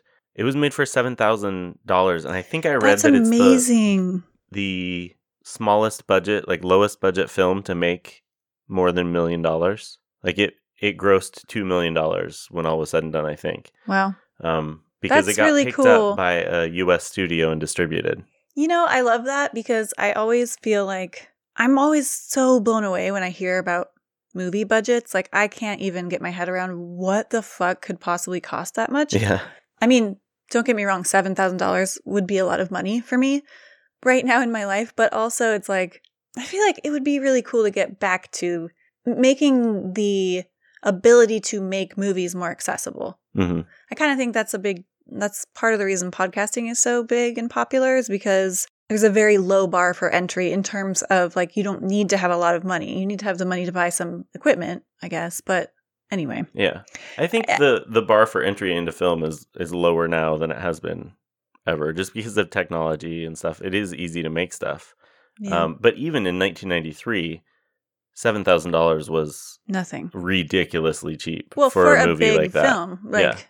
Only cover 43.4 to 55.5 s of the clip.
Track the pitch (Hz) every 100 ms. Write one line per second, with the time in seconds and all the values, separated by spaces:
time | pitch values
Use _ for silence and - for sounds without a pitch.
43.4 | 87 85 85 _ - - 285 269 240 220
44.4 | 220 202 202 180 - _ - - 202 -
45.4 | - - 226 214 196 190 180 - 185 196
46.4 | 214 247 233 240 247 240 233 240 240 233
47.4 | 233 247 247 262 262 262 240 196 208 190
48.4 | 190 185 - _ - 214 214 202 214 202
49.4 | 180 196 185 180 180 180 180 175 180 190
50.4 | 180 196 190 202 190 180 - 190 175 185
51.4 | 180 208 202 190 190 202 196 196 180 175
52.4 | 170 170 185 175 - 190 190 196 208 180
53.4 | 185 180 180 180 175 - 170 175 - -
54.4 | 302 208 170 180 - _ 175 165 170 -
55.4 | -